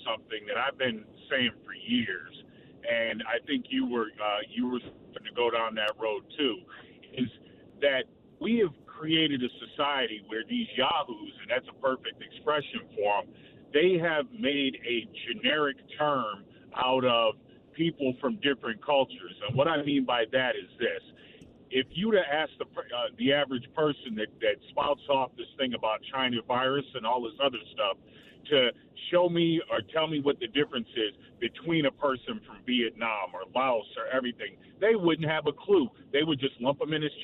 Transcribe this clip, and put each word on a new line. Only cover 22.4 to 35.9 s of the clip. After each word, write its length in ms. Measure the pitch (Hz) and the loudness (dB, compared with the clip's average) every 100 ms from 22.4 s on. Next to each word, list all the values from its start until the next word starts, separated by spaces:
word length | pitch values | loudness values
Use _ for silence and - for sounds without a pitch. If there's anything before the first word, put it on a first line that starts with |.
| 151 - | -2 -6
the 60 | |
per-, 180 | 131 131 - | -10 -10 -8
uh, 180 | 120 113 110 | -4 -4 0
the 160 | 127 | 2
average 400 | 143 139 131 123 | 2 2 -4 -6
person 420 | - 151 143 127 107 | 0 0 0 -6 -6
that, 100 | 107 - | -6 0
that 160 | 110 101 - | 0 0 -2
spouts 320 | - 143 143 - | -2 0 0 0
off 220 | 139 127 120 | 0 0 -6
this 100 | 113 - | -12 -6
thing 180 | 131 | -4
about 260 | 113 110 107 - | -2 -2 -2 -4
China 260 | 135 127 120 110 | -2 0 -2 -2
virus 360 | 123 131 139 135 131 | 0 0 0 -4 -6
and 100 | 110 | -2
all 160 | 123 | -2
this 160 | 117 - | -2 -2
other 180 | 139 120 - | -2 -2 -8
stuff 240 | - 101 95 - - - - - | -2 -2 -2 -8 -20 -20 -14 2
to 260 | 143 120 - - - - | 4 4 2 -10 -16 0
show 160 | 175 180 | 4 4
me 320 | 170 170 165 - | 4 2 2 0
or 100 | 117 - | -4 -2
tell 160 | 160 156 | -2 0
me 120 | 156 | 0
what 200 | 139 135 | 0 0
the 80 | 117 | -2
difference 400 | 135 147 131 110 120 | -2 -2 -2 -6 -2
is 160 | 107 - - - | -4 -4 -20 -6
between 480 | 117 - 165 165 143 | -6 -6 -2 0 0
a 40 | |
person 480 | - 143 127 - 110 | 0 -2 -2 -4 -10
from 120 | - 107 - | -12 -12 -2
Vietnam 600 | 123 113 110 113 107 90 | 0 0 -2 -4 -2 -4
or 80 | 90 92 | -8 -6
Laos 320 | 123 131 117 - 120 | 0 2 0 -2 -8
or 120 | 110 | -4
everything, 480 | 131 123 117 104 - - - | -2 -2 -4 -10 -12 -20 0
they 160 | 208 226 | 4 4
wouldn't 320 | 170 160 156 | 4 2 0
have 160 | 156 147 | 0 0
a 60 | |
clue. 360 | 139 - 196 123 | -2 4 4 4